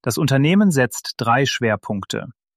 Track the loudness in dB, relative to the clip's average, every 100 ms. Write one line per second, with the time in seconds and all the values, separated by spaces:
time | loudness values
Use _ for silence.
0 | -4 -2 0 2 4 4 4 2 0 -2
1 | -14 -6 0 2 2 -2 -2 -2 -4 -8
2 | -6 -10 -10 -18 _